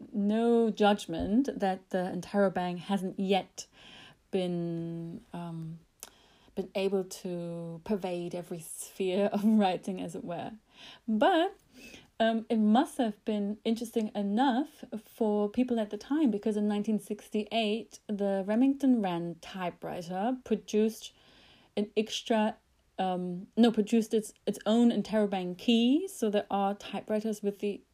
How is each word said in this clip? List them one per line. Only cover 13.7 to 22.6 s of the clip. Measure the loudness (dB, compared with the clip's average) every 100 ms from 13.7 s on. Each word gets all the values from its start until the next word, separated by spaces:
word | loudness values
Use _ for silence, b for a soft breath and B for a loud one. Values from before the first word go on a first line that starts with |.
| -2 -2 -2 -2
enough | -2 0 2 4 2 -2 -8 -12 -12 -12 -2
for | 0 2 0
people | 0 0 0
at | -2
the | -6
time, | -2 2 2
because | 2 0 0
in | 0
nineteen | 0 0 -2
sixty-eight, | -2 -10 -6 -6 -2 -2 0 -2 -6 -14 -8
the | -4 -2 -2 0
Remington | 4 4 4 4 4
Rand | 2 -2 -4 -8
typewriter | -12 -6 -6 -6 -8 -8 -6 -2 -2 -2
produced | -2 -4 0 2 2 0 -12 b b b b b b -8
an | -4
extra, | -2 -4 -6 -2 0 0 -4